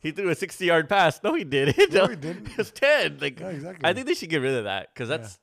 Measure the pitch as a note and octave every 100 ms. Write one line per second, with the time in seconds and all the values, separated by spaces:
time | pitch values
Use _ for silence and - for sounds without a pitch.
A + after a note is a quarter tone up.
0 | D#3 D#3 F#3 D#3 F#3 - F3 E3 D3+ G3+
1 | E3 - G#3+ A#3+ D3+ C#3 C#3 E4+ G4 F#3+
2 | G3 F3 D3+ F#3+ G#3+ - G#3 - C#4 D4
3 | D#3+ C#3+ D3 B2+ F#3 D3 E3 F3 D#3+ A#3+
4 | C4 F4 D#3+ D#3 C3 B2+ G2+ G2 - -
5 | A#2+ C3+ G#2+ -